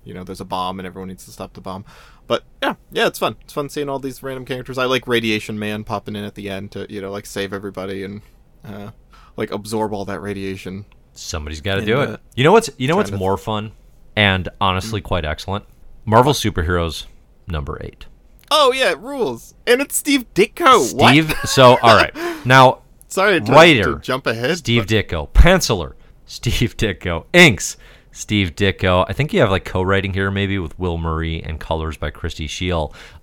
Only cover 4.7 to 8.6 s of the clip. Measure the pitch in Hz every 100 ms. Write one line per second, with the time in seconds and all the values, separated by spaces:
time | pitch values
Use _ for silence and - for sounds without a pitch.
4.7 | 127 127 131 123 117 113 107 - 107 107
5.7 | 107 107 104 - 104 104 104 98 98 98
6.7 | 104 - 104 95 101 - 104 98 98 101
7.7 | 92 95 95 95 101 - _ _ _